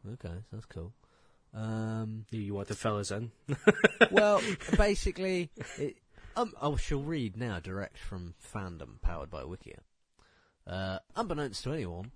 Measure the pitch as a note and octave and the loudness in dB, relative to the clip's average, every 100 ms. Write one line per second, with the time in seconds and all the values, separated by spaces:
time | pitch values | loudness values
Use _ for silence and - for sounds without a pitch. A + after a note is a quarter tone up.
0 | G2+ B2 F2 F2 G#2+ G#2+ - - F2 - | -12 -10 -10 -10 -10 -14 -12 -12 -12 -12
1 | _ _ _ _ _ A2 A2 A2 A2+ A2 | _ _ _ _ _ -8 -4 -4 -2 -4
2 | A2 A2 G#2+ A2+ G2+ G2+ G2+ G#2 A#2 G#2 | -4 -6 -8 -6 -4 -4 -4 -2 0 0
3 | G2 G2 A#2 - - C#3+ - - G#3+ - | -2 -4 -6 -10 -6 4 6 8 4 8
4 | A#3 - G#3 G3+ A3+ F#3 - - G3+ G3+ | 6 8 8 6 4 -4 2 6 6 4
5 | - F3+ F#3+ F#3 E3+ - - - C#3+ - | 0 0 0 0 -2 -8 -12 -4 -6 -6
6 | _ - - - A3+ - C#3+ C#3+ - C#3+ | _ -20 -8 -2 -2 0 0 2 2 0
7 | C#3+ E3 A2+ G2 A#2+ F#2 D#2+ F#2+ G2 - | 0 -2 -2 -2 -4 -4 -4 -6 -6 -8
8 | - F#2+ F2 E2 - A2 F#2 E2 C2+ G#1+ | -8 -8 -10 -14 -12 -8 -8 -10 -14 -2
9 | - E2+ C#2 D#2 C2+ F2+ - - _ _ | 0 0 -6 -8 -8 -10 -14 -20 _ _
10 | _ _ _ _ _ _ - F#2 F#2+ F#2+ | _ _ _ _ _ _ -10 -6 -4 -6
11 | _ - A3+ D3+ C#3+ G2+ B2 D#3 F#2+ E2+ | _ -6 -4 -2 -4 -4 -6 -4 -4 -8
12 | G#2+ | -10